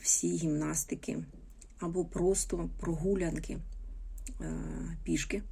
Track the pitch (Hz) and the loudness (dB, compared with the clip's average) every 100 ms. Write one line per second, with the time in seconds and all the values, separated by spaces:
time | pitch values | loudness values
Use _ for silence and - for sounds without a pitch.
0 | - - 175 175 160 151 156 160 - - | 4 4 4 4 4 4 2 0 -2 -4
1 | - - 160 - - - - - 175 180 | -4 -4 -6 -10 -16 -18 -18 -6 -2 0
2 | 170 185 180 190 - 175 170 - 175 160 | 0 4 4 4 2 0 -2 -2 0 2
3 | 180 196 170 160 - - - - - - | 4 4 2 0 -2 -4 -6 -8 -8 -8
4 | - - - - 160 160 160 - 165 160 | -8 -8 -8 -6 -4 -2 -2 -4 -4 -4
5 | 170 156 - 208 - | 0 0 0 -4 -4